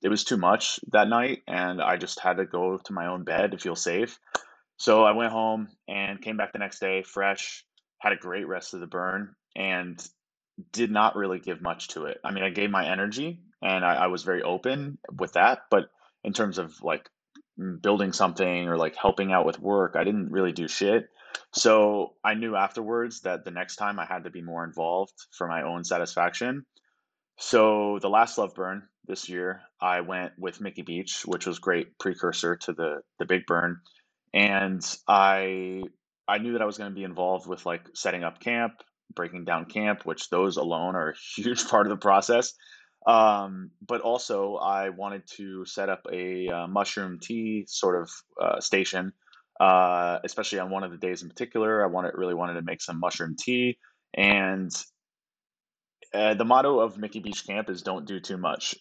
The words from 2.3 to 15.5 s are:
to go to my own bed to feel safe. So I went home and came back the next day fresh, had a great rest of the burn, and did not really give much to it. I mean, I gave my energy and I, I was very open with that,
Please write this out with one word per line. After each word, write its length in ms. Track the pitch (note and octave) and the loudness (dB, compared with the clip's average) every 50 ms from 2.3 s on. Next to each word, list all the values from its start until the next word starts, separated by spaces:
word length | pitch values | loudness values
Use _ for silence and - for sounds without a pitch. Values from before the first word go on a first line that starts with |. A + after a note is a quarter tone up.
| F2+ F2 | 2 2
to 80 | F#2+ | 0
go 320 | E2+ - F2 F2+ F#2 F#2+ F#2 | -2 -2 -2 0 0 -2 -4
to 160 | - - G2+ | -6 -8 -6
my 140 | F2+ E2+ F2 | -6 -4 -4
own 180 | F#2 F#2 F2 | -4 -6 -4
bed 260 | - E2 F2 G2 G#2 | -2 0 2 2 0
to 60 | G2 F2 | 0 -4
feel 180 | - F#2 E2 | -6 -6 -4
safe. 420 | D#2+ - F2 E2+ F#2+ A#2 B2+ - - _ _ - - - - - _ _ _ _ - | -4 -2 -2 0 0 0 -2 -4 -10 _ _ -6 -6 -6 -10 -20 _ _ _ _ -2
So 260 | - - A2 A2 A2 | 4 6 8 8 8
I 80 | G#2 | 8
went 220 | G#2+ A2 A#2 A2+ A2 | 6 6 2 0 0
home 340 | A2+ A2+ A2 A2 A2 G#2+ G2+ - _ _ - | 0 0 0 0 -2 -4 -8 -12 _ _ -8
and 320 | G2+ G2+ G2 G2 G2+ G2+ | -6 -4 -4 -4 -6 -8
came 160 | - A2 A2 G#2+ | -8 -6 -4 -4
back 160 | G#2 G2 - | -4 -4 -4
the 60 | G#2 | -6
next 200 | G2+ G2 - - | -8 -8 -6 -4
day 240 | G2+ F#2+ F#2+ F#2+ F#2 | -2 -2 0 -2 -4
fresh, 640 | - - G2+ G2 G2 G2 G2 - - - - - _ _ _ _ _ _ _ | -4 -2 0 0 2 0 0 -4 -10 -12 -14 -18 _ _ _ _ _ _ _
had 140 | - G#2+ G2+ | -2 0 0
a 40 | F2+ | 0
great 300 | - F2+ F2+ G2 G2 - | -2 -6 -6 -6 -4 -6
rest 260 | F#2 F2+ - - - | -6 -8 -8 -10 -12
of 60 | F#2 | -12
the 80 | F2 E2 | -10 -8
burn, 480 | - F2+ F2+ F#2 F#2 G2 G#2 G2 - _ _ _ - | -6 -4 -2 -2 -4 -4 -6 -8 -12 _ _ _ -8
and 480 | - F#2+ F#2+ F#2 F2+ F2+ F2+ E2+ E2+ - - _ _ _ _ _ _ _ _ _ - F#2 - | -6 -4 -2 -2 -2 -4 -6 -10 -12 -16 -20 _ _ _ _ _ _ _ _ _ -20 -16 -8
did 180 | - A2+ A#2+ G#2+ | -2 0 0 2
not 280 | G#2 G#2 A2 A2+ - G#2 | 4 4 4 4 4 0
really 220 | G2+ F#2+ F#2 F2+ | -2 -2 -2 -4
give 220 | - - E2+ - | -4 -6 -8 -4
much 280 | F2 F2 E2 - - - | -4 -4 -4 -4 -8 -10
to 160 | - D#2+ D2+ | -10 -8 -8
it. 140 | C#2+ - - - | -6 -8 -6 -6
I 80 | - | -6
mean, 140 | G2 G2 F#2+ | -4 -2 -2
I 60 | G2 | -2
gave 200 | F2 G#2 G2+ G#2 | 0 0 0 0
my 140 | G2 F#2+ F2 | 2 0 0
energy 560 | D#2 F#2 F#2 G2 G#2 G#2 B2 C#3+ E3 F3 F3 - _ _ _ | 0 0 0 -2 -2 -2 -4 -6 -6 -8 -10 -14 _ _ _
and 220 | - F#2+ F#2+ F#2 F2+ | -2 0 0 2 4
I, 120 | F2 E2+ | 4 4
I 120 | C2+ F2 F2+ | 4 2 2
was 160 | F2+ F2+ - | 0 0 -2
very 200 | F#2 F2+ F#2 - | -2 -2 0 0
open 540 | - F2+ F#2 - B2+ C3 C#3+ C#3+ C#3+ C#3 - - - - - | 0 -2 0 0 -2 -2 -2 -4 -8 -10 -12 -14 -14 -8 -6
with 160 | F#2 E2 - | -4 0 4
that, 300 | F2 F#2 A2+ | 6 6 6